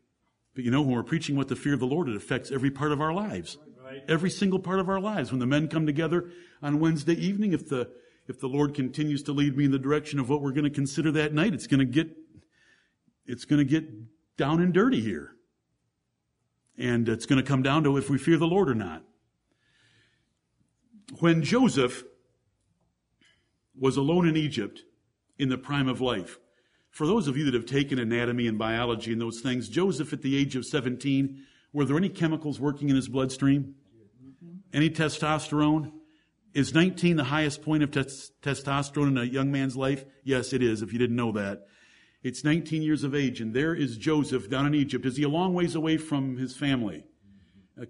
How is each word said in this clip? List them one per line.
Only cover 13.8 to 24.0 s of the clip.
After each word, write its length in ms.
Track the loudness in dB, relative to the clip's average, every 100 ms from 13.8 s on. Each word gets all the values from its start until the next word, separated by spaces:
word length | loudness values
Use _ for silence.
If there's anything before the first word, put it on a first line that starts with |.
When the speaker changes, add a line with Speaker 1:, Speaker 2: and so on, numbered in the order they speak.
| -2 -14 -20 _ _ -4
Speaker 1:
down 240 | 0 4
and 100 | 4
dirty 300 | 4 4 2
here. 340 | 0 -4 -10 -20 _ _ _ _ _ _ _ _ _ _ _ _ _ -6
And 320 | 0 2 2
it's 160 | 0 2
gonna 180 | 2
come 200 | 4 2
down 200 | 2 4 4
to 120 | 2
if 120 | 0
we 100 | 0
fear 180 | 4 4
the 100 | 4
Lord 220 | 2 2
or 60 | 0
not. 280 | -4 -10 -18 _ _ _ _ _ _ _ _ _ _ _ _ _ _ _ _ _ _ -20 -18 0
When 220 | 4 4
Joseph 600 | 4 4 4 4 0 -2 -16 _ _ _ _ _ _ _ _ _ _ _ _ _ _ _ _ 0
was 180 | 0
alone 320 | 2